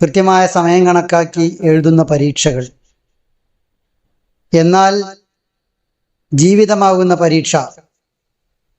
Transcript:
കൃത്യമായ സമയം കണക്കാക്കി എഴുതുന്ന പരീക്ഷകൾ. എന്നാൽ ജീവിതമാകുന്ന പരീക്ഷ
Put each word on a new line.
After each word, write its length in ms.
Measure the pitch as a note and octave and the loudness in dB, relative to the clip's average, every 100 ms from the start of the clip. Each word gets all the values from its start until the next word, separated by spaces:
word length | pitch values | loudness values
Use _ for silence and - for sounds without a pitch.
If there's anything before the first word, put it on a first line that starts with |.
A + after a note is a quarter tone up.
കൃത്യമായ 440 | E3 G3 F#3+ F#3 F#3 | -2 0 0 2 0
സമയം 400 | F#3 E3+ F3+ F3+ | 0 0 2 2
കണക്കാക്കി 720 | F3 F3 E3+ E3 E3+ E3 F3 | 0 0 -2 -2 -2 -4 -2
എഴുതുന്ന 420 | E3 D#3+ D#3+ D#3+ | 0 0 2 0
പരീക്ഷകൾ. 640 | D#3 D3 D3 C#3 D#3 B2+ B2+ _ _ _ _ _ _ _ _ _ _ _ _ _ _ _ _ _ _ | 0 -2 -2 -2 -4 -4 -10 _ _ _ _ _ _ _ _ _ _ _ _ _ _ _ _ _ _
എന്നാൽ 500 | E3+ E3 F#3 F#3+ G3+ G3 G3 _ _ _ _ _ _ _ _ _ _ _ | 0 2 2 2 0 -8 -16 _ _ _ _ _ _ _ _ _ _ _
ജീവിതമാകുന്ന 800 | C#3 E3 G3+ G#3+ G3+ G3 F#3 F#3 | 0 2 2 2 2 0 0 0
പരീക്ഷ 420 | F3 E3+ D#3+ C#3+ D#3 B2+ - _ _ _ _ _ _ _ _ _ | 0 0 -2 -2 -6 -6 -14 _ _ _ _ _ _ _ _ _